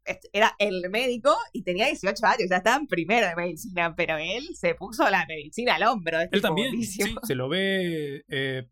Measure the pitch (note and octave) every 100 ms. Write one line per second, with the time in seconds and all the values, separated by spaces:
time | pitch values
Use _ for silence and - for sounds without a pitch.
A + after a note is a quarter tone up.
0 | - - - G3+ A3 - G3+ F#3 F3+ G#3+
1 | C4 A#3+ C4+ F#4 A4+ - F3+ F3+ C4 -
2 | G3 A#3 G3+ A#3+ F#3 F3+ G#3+ C4+ D4+ F3
3 | E3 A#3+ F#3+ E3+ F3+ E3 - F3 E3+ E3
4 | D#3+ D#3 E3 A3+ E4 - F3 E3 C4+ A3+
5 | C4 F#3 E3 D#3 D3 - A#3+ E3 G#3+ A#3+
6 | E3 D#3+ D#3+ G3 G3+ E3 B3+ A#3 G#3+ F#3+
7 | G3+ A3+ A3 B2+ C3 F3+ G3 F#3+ F3+ D#3+
8 | D3 C#3+ - C3+ C3+ C3 B2+